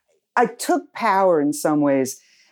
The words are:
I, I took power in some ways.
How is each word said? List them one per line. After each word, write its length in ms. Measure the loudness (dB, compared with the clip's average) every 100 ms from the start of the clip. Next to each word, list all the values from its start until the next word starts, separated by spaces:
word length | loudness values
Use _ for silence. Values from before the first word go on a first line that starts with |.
| _ _ _ -2
I, 60 |
I 40 | -2
took 440 | -2 -4 -4 -4
power 480 | -6 -2 2 2 2
in 140 | 0
some 280 | -2 -2 0
ways. 380 | 0 0 -2 -8 _ _ _